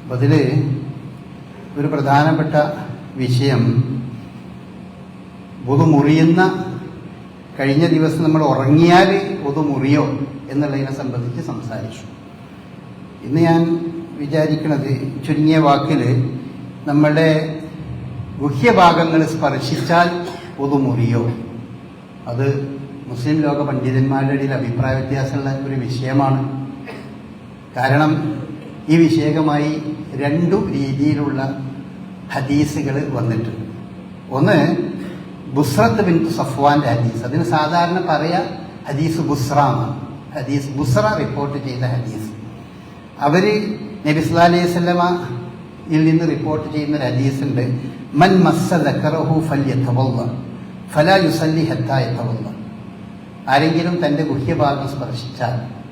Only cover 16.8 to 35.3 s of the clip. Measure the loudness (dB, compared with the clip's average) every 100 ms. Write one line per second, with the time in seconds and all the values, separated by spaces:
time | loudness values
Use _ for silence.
16.8 | 0 4 6 6 4 4 0 -6 -10 -12
17.8 | -10 -10 -10 -10 -10 -4 -2 2 4 8
18.8 | 6 6 4 4 2 2 0 0 -2 -2
19.8 | 2 4 4 0 -6 -10 -14 -6 0 2
20.8 | 2 2 2 2 0 -4 -8 -12 -14 -16
21.8 | -18 -20 -20 -16 -10 -2 0 -2 -4 -10
22.8 | -12 -14 -12 -6 0 2 2 0 -2 -2
23.8 | 0 2 2 2 0 0 -2 -2 -4 -2
24.8 | 0 0 -2 -2 -2 -2 -4 -4 -4 -4
25.8 | -4 -4 -2 0 2 0 -2 -6 -10 -12
26.8 | -14 -14 -14 -18 -18 -18 -18 -20 -14 -2
27.8 | 2 4 4 2 -2 -6 -8 -12 -14 -14
28.8 | 2 6 6 6 2 2 2 2 0 -2
29.8 | -6 -8 -8 -4 0 2 2 2 0 -2
30.8 | -2 0 2 2 0 -2 -4 -4 -8 -10
31.8 | -14 -14 -16 -16 -8 -6 0 2 2 0
32.8 | -2 -2 -2 -2 0 -2 -4 -6 -10 -12
33.8 | -14 -16 -16 -18 -6 0 4 4 4 0
34.8 | -2 -6 -10 -12 -14